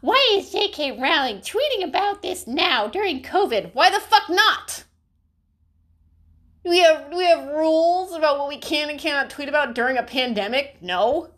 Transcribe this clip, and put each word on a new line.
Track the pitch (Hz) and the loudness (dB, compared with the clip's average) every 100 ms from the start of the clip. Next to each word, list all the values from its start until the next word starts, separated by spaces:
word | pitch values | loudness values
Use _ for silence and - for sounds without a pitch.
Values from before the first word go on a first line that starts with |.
Why | 254 494 523 403 | 2 2 4 2
is | - | 0
J | 415 415 | -4 -4
K | 381 285 | -2 -6
Rowling | 220 262 320 262 202 | -2 0 0 0 -4
tweeting | - 415 587 480 | -6 -2 0 -2
about | 359 262 403 403 | -2 -2 -2 -4
this | - 370 - | -6 -8 -6
now | 254 339 254 214 | -2 0 0 -2
during | 349 403 262 | -2 -4 -4
covid? | - 359 392 220 185 | -2 0 2 0 -4
Why | 240 349 | 4 4
the | 392 | 4
fuck | - 427 403 | 4 2 4
not? | 359 427 277 - - - _ _ _ _ _ _ _ _ _ _ _ _ _ _ _ _ _ | 2 2 2 -6 -14 -16 _ _ _ _ _ _ _ _ _ _ _ _ _ _ _ _ _
Do | 359 | 0
we | 349 | 4
have, | 339 311 277 | 6 4 0
do | 339 | -2
we | |
have | 359 320 269 | 2 2 0
rules | 302 320 320 330 359 370 | -2 2 4 4 2 -2
about | 330 302 285 | 0 0 0
what | 285 | -4
we | 294 | -8
can | - 302 294 | -4 -4 -2
and | 294 | -4
cannot | 320 285 269 | -4 -2 -4
tweet | - 294 | -6 -4
about | 294 277 | -2 -2
during | 240 240 262 | -2 -2 -2
a | |
pandemic? | 254 269 254 214 202 254 277 - | -4 -4 -2 -2 -2 -2 -4 -10
No. | 180 180 214 302 320 | -6 0 0 0 -6